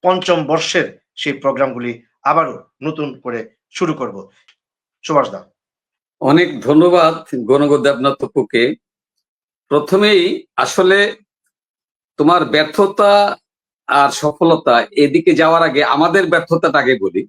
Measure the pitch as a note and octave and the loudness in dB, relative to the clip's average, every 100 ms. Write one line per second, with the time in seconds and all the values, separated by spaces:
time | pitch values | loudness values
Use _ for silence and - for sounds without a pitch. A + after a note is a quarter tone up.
0 | F3+ F3+ F#3 E3+ D3+ G#3+ - F#3 C#3 - | 0 -2 0 -2 0 -2 -2 -4 -4 -10
1 | _ - D3+ C3+ C#3 C3+ C3+ B2 A#2+ A#2 | _ -10 -8 -4 -4 -2 -4 -4 -10 -10
2 | _ _ C#3 D#3 D3+ - _ _ C#3+ D#3 | _ _ -2 -2 -2 -8 _ _ -10 -8
3 | D3 B2 C3 A#2 A2 _ _ - F3 D3+ | -10 -10 -10 -10 -12 _ _ -6 -4 -4
4 | A#2+ G2 F#2+ _ _ _ _ _ _ _ | -8 -10 -20 _ _ _ _ _ _ _
5 | - D3+ B2+ G2 - _ _ _ _ _ | -4 -2 -2 -8 -18 _ _ _ _ _
6 | _ _ C3 D#3 E3+ C3 A2 D3+ F3 F3 | _ _ 2 2 2 -2 0 4 4 4
7 | D#3+ E3 - C3 A2 C#3 D3 C#3+ A#2+ A#2 | 2 -2 -10 -10 0 2 2 2 0 0
8 | C3+ C#3 B2+ C#3+ - A#2 A#2 - _ _ | -2 -4 -6 -4 -2 0 0 -4 _ _
9 | _ _ _ _ _ _ _ D3 D3 F#3+ | _ _ _ _ _ _ _ -4 0 0
10 | G#3 G3+ F3 E4 - - B2+ - F#3 G3 | 2 2 0 -4 -8 -6 -4 0 2 4
11 | G#3 A#3+ _ _ _ _ _ _ _ _ | 0 -4 _ _ _ _ _ _ _ _
12 | _ - D3 F3 C#3+ D3 D3+ - G3 - | _ -2 2 2 0 -2 -2 0 -2 2
13 | G3+ G3+ G3+ - _ _ _ _ - C#3+ | 2 4 2 -4 _ _ _ _ -2 2
14 | C#3 - D3+ D3 E3 D#3+ - A#2 - - | 2 0 -6 0 0 2 2 0 0 0
15 | D3 D#3 E3+ D#3 D#3+ E3 D#3+ C3+ C3+ C#3 | 2 2 2 2 2 2 2 0 0 0
16 | E3+ F#3 F3 E3 E3+ E3 E3 D3+ B2+ B2 | 2 0 0 -2 -2 -2 0 0 0 -2
17 | F#2+ F2 | -2 -6